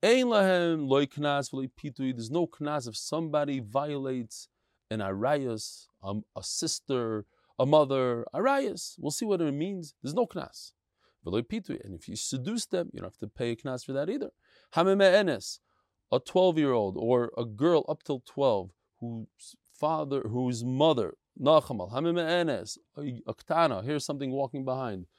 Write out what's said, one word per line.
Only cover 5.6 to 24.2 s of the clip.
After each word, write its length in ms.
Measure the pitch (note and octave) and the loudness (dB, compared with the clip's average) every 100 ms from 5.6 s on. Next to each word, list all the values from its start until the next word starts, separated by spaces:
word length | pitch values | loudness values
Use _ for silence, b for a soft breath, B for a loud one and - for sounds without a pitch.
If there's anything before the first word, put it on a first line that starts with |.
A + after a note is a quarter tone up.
| - - - _ | -8 -14 -20 _
um, 220 | F#2+ G#2 G#2+ - | -8 -8 -8 -12
a 80 | |
sister, 800 | G2 - D#3+ - _ C3 A#2 G#2+ G2+ _ _ _ | -10 -6 -4 -6 _ -2 -2 -4 -8 _ _ _
a 60 | C3 | 6
mother, 600 | D3+ C#3+ C3+ B2+ A#2+ A#2 | 6 6 2 0 -2 -4
arayos. 640 | C#3 A#3 C#4 C4+ E3+ - - | -2 0 2 0 -6 -12 -8
We'll 140 | C#3 | -6
see 140 | D3+ A3 | -4 -2
what 160 | F#3+ | 0
it 100 | D#3+ | 0
means. 420 | C#3+ E3+ G3 D#3+ _ | -2 -4 -6 -10 _
There's 120 | C3 | -6
no 120 | E3 A#3+ | -2 -2
knas. 460 | F#3+ - - - _ _ _ _ _ - | -4 -10 -14 -20 _ _ _ _ _ -4
V'loy 180 | F#2+ | -4
pitui. 400 | A#2 A3 F#3+ B2 | -2 -6 -8 -12
And 100 | G2+ | -10
if 140 | F2 - | -14 -12
you 80 | A2 | -10
seduce 500 | - C3+ B2 A#3 - | -6 -6 -4 -6 -4
them, 240 | F3+ E3+ | -4 -4
you 80 | - | -8
don't 100 | F#2 | -14
have 60 | _ | _
to 80 | G#2+ | -14
pay 240 | - A#2+ | -6 -4
a 40 | A2+ | -4
knas 300 | C#3+ B2+ - | -6 -8 -6
for 80 | |
that 160 | C3+ D3+ | -4 -4
either. 220 | C4 G#3 _ b b b - | -4 -8 _ b b b 2
Hamimeh 380 | F#3 G3 G3 | 4 6 8
enes, 460 | F#3 G3 A#2+ - - _ _ _ _ _ | 8 4 -2 -6 -14 _ _ _ _ _
a 80 | B2+ | -2
twelve-year-old 760 | - F#3 F#3 D#3+ C#3+ B2 G2+ F#2+ | 2 4 6 6 4 4 2 -2
or 340 | A2+ B2 A#2+ - | 2 2 2 -4
a 80 | A#2+ | -8
girl 400 | G#2 D3+ E3 - | 0 4 4 2
up 160 | D3+ | -6
till 200 | - C#3 - | -4 -6 -6
twelve 460 | - C#3 G#2 F#2 _ _ _ | 0 2 2 -2 _ _ _
whose 560 | A#2+ A#2 G#2+ _ - - _ | -10 -10 -12 _ -20 -20 _
father, 480 | _ D3+ D#3+ D3 C#3 | _ -2 -2 -2 -4
whose 420 | A2 A#2 B2+ A#2+ | -2 -2 -2 -2
mother, 520 | A#2+ C3 D#3 C#3+ F#2 - _ - | -4 4 6 6 0 -4 _ -4
nachamal, 520 | C3 D#3 - A#2 F2+ | 6 6 4 -8 -6
hamimeh 340 | B2 E3 E3+ E3 | -2 0 0 0
enes, 520 | F3 E3+ A#2+ F2+ - _ - | 0 0 -2 -6 -14 _ -10
a, 240 | D3 A#2+ - | -8 -8 -10
a 40 | |
ktana, 500 | A2+ - D#3+ E3 G#2+ | -12 -2 2 2 2
here's 220 | A2 D3 - | -2 -4 -4
something 260 | C#3+ | -6